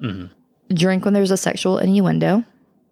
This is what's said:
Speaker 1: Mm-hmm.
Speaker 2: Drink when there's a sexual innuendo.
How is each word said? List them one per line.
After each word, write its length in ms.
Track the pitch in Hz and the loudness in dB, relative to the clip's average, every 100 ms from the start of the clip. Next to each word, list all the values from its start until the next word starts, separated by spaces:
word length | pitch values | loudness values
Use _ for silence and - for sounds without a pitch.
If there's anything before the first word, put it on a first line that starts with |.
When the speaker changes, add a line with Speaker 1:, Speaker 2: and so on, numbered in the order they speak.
Speaker 1:
Mm-hmm. 760 | 123 95 90 - _ _ - | -10 -8 -14 -20 _ _ -4
Speaker 2:
Drink 300 | 180 180 185 | 0 0 0
when 80 | 196 | 0
there's 160 | 202 190 | 0 2
a 60 | 190 | 0
sexual 400 | 175 190 185 185 | -2 -2 -2 0
innuendo. 640 | 185 202 175 160 160 202 233 _ _ _ _ | 2 2 2 2 2 0 -2 _ _ _ _